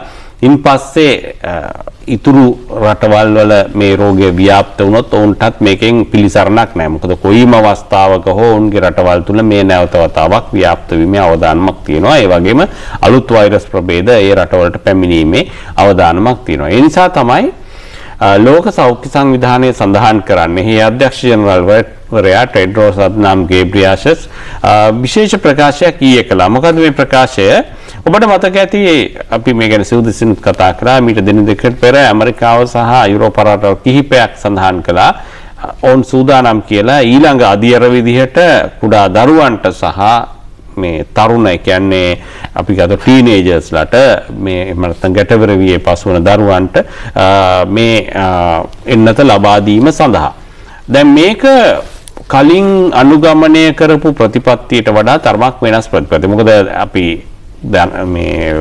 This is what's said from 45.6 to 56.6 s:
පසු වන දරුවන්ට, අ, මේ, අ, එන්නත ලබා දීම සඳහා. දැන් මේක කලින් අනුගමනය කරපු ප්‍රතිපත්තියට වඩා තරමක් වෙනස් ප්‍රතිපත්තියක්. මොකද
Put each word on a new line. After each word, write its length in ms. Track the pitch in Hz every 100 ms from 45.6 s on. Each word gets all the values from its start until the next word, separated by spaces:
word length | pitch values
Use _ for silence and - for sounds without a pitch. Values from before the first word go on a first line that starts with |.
| 95 87
පසු 300 | 92 87 101
වන 160 | 90 87
දරුවන්ට, 520 | 104 104 92 92 - - - - -
අ, 500 | 95 98 92 90 90
මේ, 460 | 104 117 110 92
අ, 520 | 98 95 90 87 82 - - -
එන්නත 340 | 113 110 113
ලබා 400 | 139 101 104 104 104
දීම 260 | 107 143
සඳහා. 420 | 151 151 90 73 - - - - - -
දැන් 140 | 139 147
මේක 360 | 143 180 220 269 269 185 78 - - - - -
කලින් 640 | 135 143 185 196 190 180
අනුගමනය 800 | 123 135 156 160 156 160 160 160
කරපු 380 | - 156 151 156
ප්‍රතිපත්තියට 760 | 139 110 120 127 120 - 120 107
වඩා 300 | 107 107 156
තරමක් 420 | 123 104 127 127
වෙනස් 260 | 117 110 -
ප්‍රතිපත්තියක්. 440 | - 73 80 95
මොකද 180 | 104 110 107